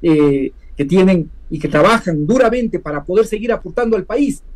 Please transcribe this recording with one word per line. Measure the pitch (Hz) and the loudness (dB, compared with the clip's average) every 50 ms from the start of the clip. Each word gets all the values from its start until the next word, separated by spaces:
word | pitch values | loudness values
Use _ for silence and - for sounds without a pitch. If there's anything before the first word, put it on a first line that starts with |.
| - | 2
eh, | 170 156 151 147 143 139 139 135 - - - - - - - | 2 4 4 4 4 2 0 -2 -4 -8 -12 -20 -18 -8 -6
que | 147 | -4
tienen | 139 175 190 185 190 190 175 156 - - - - - | 0 2 4 4 4 4 2 0 -4 -8 -18 -12 -10
y | - 147 | -10 -6
que | - 147 | -6 -2
trabajan | 139 151 156 196 226 226 - 190 165 151 151 147 | -2 2 2 2 2 2 0 -2 -4 -2 0 0
duramente | 220 262 254 226 226 254 240 226 - 170 | 2 4 4 2 2 0 -2 -2 -4 -6
para | - 156 147 147 - | -6 -6 -8 -8 -6
poder | - 180 202 226 | -2 2 2 2
seguir | 196 214 208 214 240 | 2 0 -6 -2 -2
aportando | 226 - - 180 165 - 240 226 226 202 | -2 -4 -4 -6 -4 -2 0 0 0 -2
al | 185 | -2
país. | - 208 254 294 269 - - - - - | -2 -2 0 0 0 -2 -6 -10 -18 -20